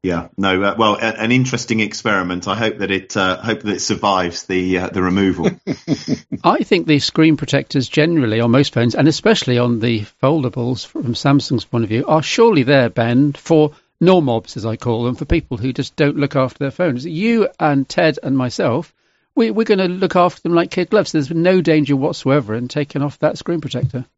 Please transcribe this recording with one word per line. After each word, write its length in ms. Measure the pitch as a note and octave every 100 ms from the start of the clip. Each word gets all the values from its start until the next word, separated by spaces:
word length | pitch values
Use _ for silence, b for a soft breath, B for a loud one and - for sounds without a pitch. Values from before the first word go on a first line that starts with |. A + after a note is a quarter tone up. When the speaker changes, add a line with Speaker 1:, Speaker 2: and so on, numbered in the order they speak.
Speaker 1:
Yeah, 240 | F#2 E2+ E2 -
no, 240 | G2 F#2
uh, 140 | G2+ G2+
well, 180 | A2 G2+
a-, 40 |
an 320 | A2+ G#2 A2
interesting 480 | B2+ B2+ A#2 - A2
experiment. 680 | G#2 - A2+ G2+ F2+ F2+ G2
I 80 | G#2
hope 220 | A2 -
that 120 | F#2+
it, 240 | F#2+ - A2
uh, 200 | F#2 F2+
hope 240 | A2+ A2
that 120 | G#2 F#2
it 60 |
survives 640 | - G#2 G#2 F#2+ F2 E2+ -
the, 340 | F#2 F#2 F2+
uh, 80 | F2+
the 120 | G2+
removal. 480 | F2+ F#2+ G2 F2 E2 - -
Speaker 2:
<laughs> 800 | - - - - B2+ _ -
Speaker 3:
I 200 | E3 B3+
think 240 | - F#3 D#3+
the 120 | D3
screen 360 | - - D#3+ D3+
protectors 540 | C#3 C#3 - C#3 B2
generally 500 | - D#3 E3 A#2+ A2
on 120 | A#2
most 220 | B2+ C#3
phones, 220 | - A#2 -
and 120 | C#3
especially 500 | D#3 - G#3+ - A#2+
on 220 | B2 A#2
the 220 | A#2 A2+ G#2 _
foldables 640 | C3+ D#3+ B2+ B2+ A#2+ C3 -
from 280 | E4 B2+
Samsung's 520 | A#2 C#3 C#3+ - B2 -
point 180 | A#2+
of 60 | G#2+
view, 160 | A2+ -
are 140 | D#3
surely 400 | - - A#3 E3+
there, 260 | B2 C#3 A#2+
Ben, 440 | - A#2 B2 D3
for 380 | C#3+ - E3 D3+ b b _
normobs, 540 | E3+ F#3 C#3 A2+ - -
as 100 | G#2+
I 100 | A2
call 260 | B2 A2+
them, 120 | A#2+ A#2+
for 100 | D3
people 320 | E3+ - A#2
who 160 | B2+
just 220 | B2 C3+ -
don't 200 | C#3+ D3
look 200 | C#3+ C#3
after 240 | C3 -
their 120 | C#3
phones. 340 | C3 F3+ B2 D#3
You 440 | D#3+ A3 A#3 F#3+ -
and 300 | D#3+ C#3 C3+
Ted 300 | - E3 -
and 160 | C#3+ C3+
myself, 560 | B2+ - D#3+ B2+ E3 _ _ _ _ -
we, 140 | A3+
we're 120 | G#3 A3+
gonna 220 | G3+ F#3
look 280 | F#3 F#3 F#3
after 260 | F3 -
them 100 | D#3
like 160 | E3+ E3+
kid 180 | - F3
gloves. 200 | G#3+ D#3+
There's 200 | D#3 C3+
no 280 | E3 F3 F#3
danger 360 | E3 D#3 C#3+ C#3
whatsoever 580 | C#3+ - C3 D3 G#2+ A2
in 120 | B2
taking 340 | D3+ C#3+ D3
off 180 | C#3+ -
that 180 | D3+ -
screen 220 | - E3+
protector. 440 | D3 B2+ C3 B2+ B2+